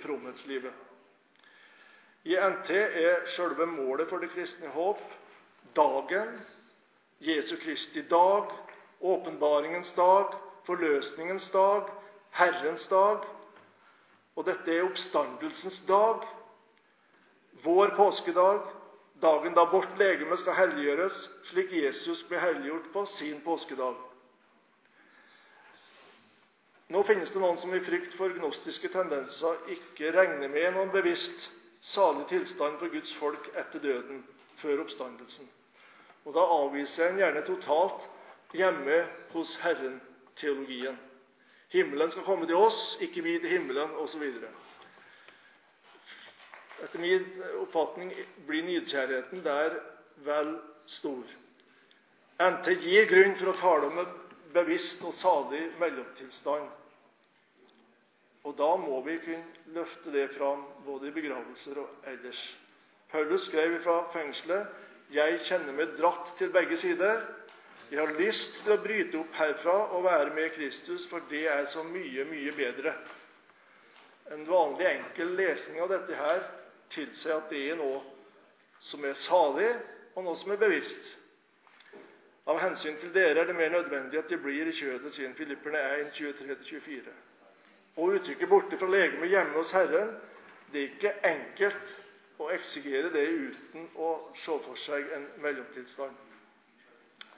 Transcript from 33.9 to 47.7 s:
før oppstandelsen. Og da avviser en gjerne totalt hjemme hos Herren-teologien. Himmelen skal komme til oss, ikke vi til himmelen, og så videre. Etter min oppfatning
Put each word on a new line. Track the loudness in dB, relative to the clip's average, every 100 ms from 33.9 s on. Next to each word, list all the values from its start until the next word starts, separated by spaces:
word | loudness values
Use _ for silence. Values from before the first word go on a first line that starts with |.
| -2 -4 -14 -16 -20 -20 -8
før | -2 -2
oppstandelsen. | -2 -8 -10 -12 -18 -18 -18 _ _ _ -20 -20 -20 -18 -2
Og |
da | 4 6 6
avviser | 4 0 -4 0 0
en | 4
gjerne | 2 2 -4
totalt | -4 2 4 4 -2 -14 -20 -20 -20 -8 2
hjemme | 2 2 2 2 2 -8 -8
hos | -6 -6 -2
Herren-teologien. | -2 0 -2 -8 -16 -20 -20 -6 -4 -4 -4 -6 -6 -8 -16 -20 _ _ _ _ _
Himmelen | 2 2 2 0
skal | 0 0
komme | 0 4
til | 6
oss, | 6 4 -6 -6
ikke | -6 -4
vi | -2 -2
til | 0
himmelen, | 0 0 -2 -2 -4
og | -8
så | -6
videre. | -6 -8 -12 -16 -20 -20 -20 -20 -20 -20 -20 -20 -20 _ _ _ _ -20 -20 -20 -20 -20 -20 -20 -20 -16 -10
Etter | -4
min | 2 2 2 -8 -8 -6
oppfatning | -2